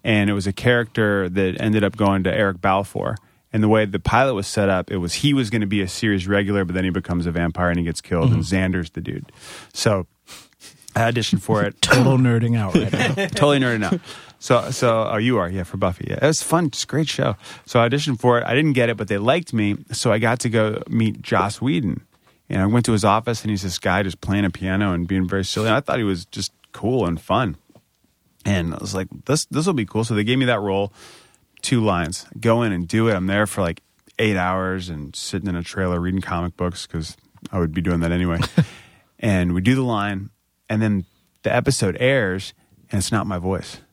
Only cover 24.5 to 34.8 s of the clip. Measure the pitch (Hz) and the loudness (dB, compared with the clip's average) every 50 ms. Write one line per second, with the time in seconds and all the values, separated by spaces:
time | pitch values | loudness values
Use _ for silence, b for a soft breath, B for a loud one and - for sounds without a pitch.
24.5 | 85 - 92 95 95 98 104 98 90 87 87 85 95 95 92 90 98 98 92 - | -2 -4 -4 -2 0 0 0 0 0 -2 -2 -2 0 0 0 0 -2 -2 -2 -2
25.5 | - 110 107 113 107 139 143 - - 127 110 101 95 85 85 _ - 80 - - | -2 -2 0 2 2 0 0 0 -2 0 0 0 -2 -2 -6 _ -10 -10 -10 -10
26.5 | _ _ _ _ - - - 110 127 127 101 87 85 82 - - 98 117 131 - | _ _ _ _ -14 -4 -2 0 0 0 0 0 -2 -4 -2 0 0 0 0 -2
27.5 | 78 - _ _ _ - _ _ _ _ _ _ _ _ _ _ _ _ _ - | -6 -8 _ _ _ -20 _ _ _ _ _ _ _ _ _ _ _ _ _ -2
28.5 | 101 90 82 82 - - - 98 95 95 95 - - - - - 139 156 - _ | 0 0 0 -4 -6 -8 -8 -6 -6 -6 -6 -6 -12 -12 -2 -2 -2 -2 -2 _
29.5 | - 135 160 196 175 127 107 - - 107 113 110 117 104 104 110 127 131 135 123 | -4 -2 0 0 0 0 -2 -2 -2 -4 -2 0 0 0 0 2 2 2 2 2
30.5 | 120 104 101 98 95 98 101 101 B B B B B B B B B B B _ | 0 0 0 -2 0 0 -2 -4 B B B B B B B B B B B _
31.5 | _ _ - - 131 120 110 107 92 87 82 80 87 - - - - 110 110 113 | _ _ -4 0 0 2 2 2 2 0 -2 -4 -6 -10 -12 -14 -16 -2 2 2
32.5 | 113 117 120 110 95 87 87 82 - 110 113 117 104 92 90 95 98 104 107 101 | 2 2 2 0 0 -2 -2 0 0 2 2 2 2 0 0 0 0 0 0 -2
33.5 | - 101 95 85 82 - _ _ _ _ _ - _ - 113 107 101 92 90 90 | -2 -2 -2 -2 -2 -6 _ _ _ _ _ -14 _ -2 0 0 2 0 0 0
34.5 | 92 95 92 92 92 95 | -2 -2 -2 -2 -4 -6